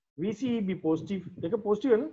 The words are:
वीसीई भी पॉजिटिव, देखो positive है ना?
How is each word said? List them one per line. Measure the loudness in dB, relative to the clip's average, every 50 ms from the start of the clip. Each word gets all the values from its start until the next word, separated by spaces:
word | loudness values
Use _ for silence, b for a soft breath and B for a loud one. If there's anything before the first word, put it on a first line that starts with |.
| _ _ _ -4
वीसीई | -4 -4 -2 -2 -2 0 0 0
भी | 0 -2 -2
पॉजिटिव, | 0 2 0 0 0 0 -4 -4 -4 -6 -10 -10 -6
देखो | -4 -2 -2
positive | -2 0 0 0 2 4 4
है | 4 4
ना? | 4 -2